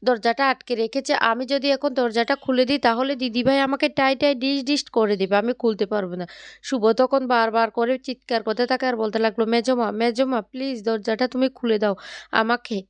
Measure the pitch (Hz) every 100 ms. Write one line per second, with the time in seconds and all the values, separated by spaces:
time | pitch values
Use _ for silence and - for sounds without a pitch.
0 | 233 233 233 233 269 254 - 226 226 269
1 | 262 285 226 233 247 277 277 269 294 262
2 | 240 220 233 277 - 254 254 277 240 226
3 | 269 277 254 226 240 277 269 277 302 -
4 | 269 269 294 262 269 277 254 294 - 233
5 | 214 202 190 202 226 247 233 208 196 214
6 | 185 180 175 - - - - 262 220 226
7 | 254 269 254 240 226 220 226 240 233 262
8 | - 254 - 233 220 220 247 254 262 233
9 | 220 220 220 220 220 233 233 247 214 208
10 | 240 226 262 247 202 254 269 240 208 226
11 | 214 220 254 254 262 - 233 214 214 190
12 | - - - - 220 240 - 202 190